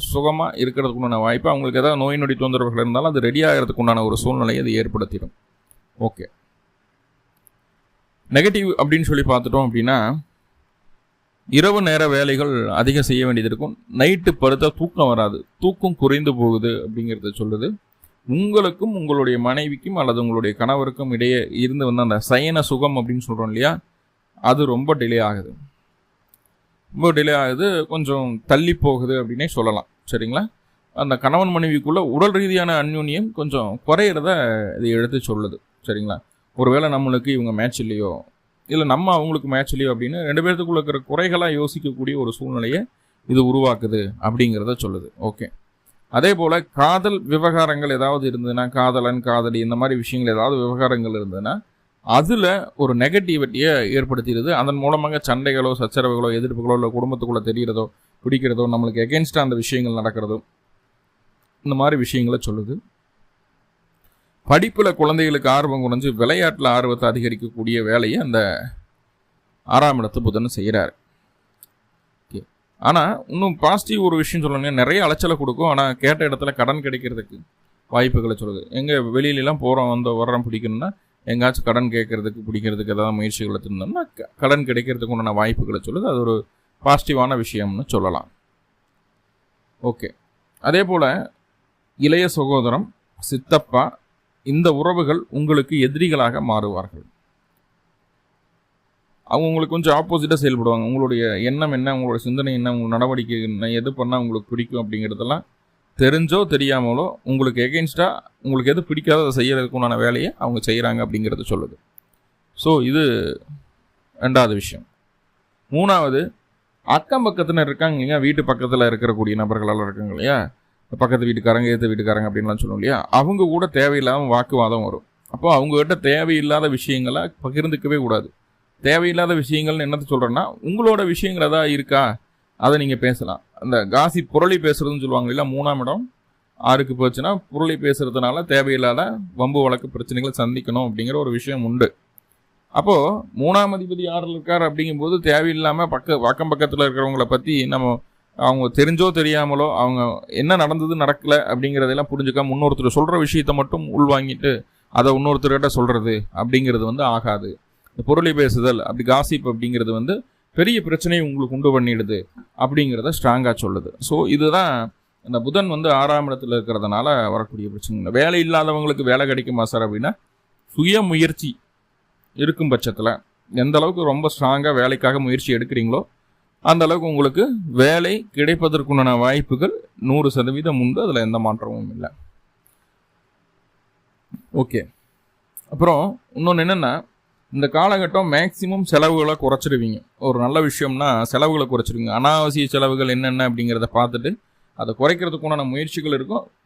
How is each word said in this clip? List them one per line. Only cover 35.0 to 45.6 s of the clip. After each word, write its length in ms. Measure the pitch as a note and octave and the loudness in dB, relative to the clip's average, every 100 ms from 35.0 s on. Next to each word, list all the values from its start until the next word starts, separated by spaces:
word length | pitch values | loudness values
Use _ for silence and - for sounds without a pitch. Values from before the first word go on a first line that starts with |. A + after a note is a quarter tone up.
| A#2+ C3 B2 | 0 -2 -4
சொல்லுது. 300 | G#2+ G2+ - _ _ - | -4 -4 -8 _ _ -8
சரிங்களா? 320 | G#2+ G#2 G2 - _ _ - | -6 -4 -8 -10 _ _ 0
ஒருவேளை 300 | B2+ C3 D#3 | 4 4 2
நம்மளுக்கு 400 | C#3 C3+ B2+ C3+ C3 | 0 0 0 0 -2
இவங்க 160 | A#2 | -2
மேட்ச் 280 | A2 A#2+ - | -2 -2 -2
இல்லையோ, 300 | A2 G#2+ G2+ D#2 - _ _ _ - | -6 -4 -4 -6 -12 _ _ _ -4
இல்ல 140 | D#3 | -2
நம்ம 300 | D3+ C3 F#3+ | 0 0 2
அவங்களுக்கு 340 | E3+ D#3 D#3 C#3 | 0 0 -4 -2
மேட்ச் 240 | C3+ C3+ | -4 -2
இல்லையோ 180 | C3+ C3+ | -2 -2
அப்படின்னு 260 | A#2 A#2+ E3 | -2 -4 -6
ரெண்டு 180 | D#3 D3 | -4 -2
பேர்த்துக்குள்ள 360 | E3+ F3 E3+ E3 | 0 -2 -2 -2
இருக்கிற 200 | D3 C#3 C3 | -2 -6 -4
குறைகளா 400 | D3 F3+ E3+ E3+ | -2 0 0 0
யோசிக்கக்கூடிய 600 | D3 D3 E3 C#3+ B2+ C3 C#3+ | 0 -2 -4 -8 -6 -4 -4
ஒரு 140 | A#2+ | -4
சூழ்நிலையை 460 | A2+ C3 B2+ A#2 D#3 B3 _ _ _ - | -6 -8 -6 -2 -4 -4 _ _ _ -2
இது 140 | B2+ B2+ | 2 4
உருவாக்குது 560 | C3 C3 A2+ A2+ A2 G2 A2+ | 2 2 0 -2 -4 -4 -4
அப்படிங்கிறத 540 | G#2+ A#2 A#2+ G#2+ G#2+ B2 | -4 0 0 0 -4 -4
சொல்லுது. 240 | G#2 F#2+ - - | -6 -8 -10 -8
ஓகே, 260 | G#2+ G#2 A2+ - | -8 -8 -12 -16